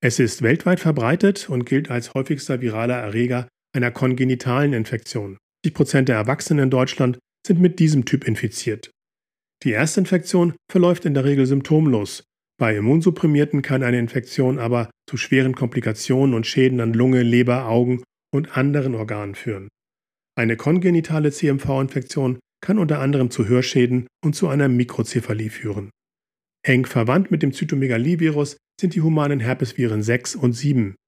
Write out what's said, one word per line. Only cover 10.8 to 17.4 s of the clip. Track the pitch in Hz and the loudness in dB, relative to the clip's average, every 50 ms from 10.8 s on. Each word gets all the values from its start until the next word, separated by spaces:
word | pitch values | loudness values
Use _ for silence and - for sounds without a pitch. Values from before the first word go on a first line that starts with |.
| 175 175 180 170 - | 4 4 2 2 0
in | 156 143 | 0 0
der | 139 131 | 2 2
Regel | 139 143 139 135 | 2 2 2 2
symptomlos. | 127 139 139 135 - 156 156 160 151 127 110 101 95 - - - _ _ _ _ _ _ _ | 2 2 0 0 2 2 4 4 4 2 0 -2 -4 -10 -14 -18 _ _ _ _ _ _ _
Bei | 127 113 107 | -2 0 0
Immunsupprimierten | 104 104 113 139 165 160 190 160 - - 165 151 143 147 147 - 143 | 0 2 4 4 4 4 2 0 2 0 2 4 4 2 2 0 -2
kann | 135 - 139 131 135 | -2 0 -2 0 0
eine | 120 123 123 | 2 0 0
Infektion | 117 117 - 135 117 - - - 135 127 135 143 | 0 -2 -4 -6 -6 -6 -4 -2 0 0 0 -2
aber | 117 117 120 120 117 113 - _ _ - | -2 -2 0 -2 -2 -4 -8 _ _ -10
zu | - 120 | -8 -8
schweren | - - - 135 131 131 127 | -4 0 2 2 2 2 0
Komplikationen | - 135 117 - 123 113 113 110 - - - 131 131 135 139 123 | -2 -4 -4 -4 -2 -2 -2 -4 -4 -2 0 2 2 4 2 2
und | 113 110 - | 0 -2 -2
Schäden | - - 131 127 127 123 | 0 2 2 4 2 2
an | 117 113 113 | -2 0 2
Lunge, | 113 120 131 127 127 | 2 2 4 4 4
Leber, | 123 117 117 120 | 2 4 4 4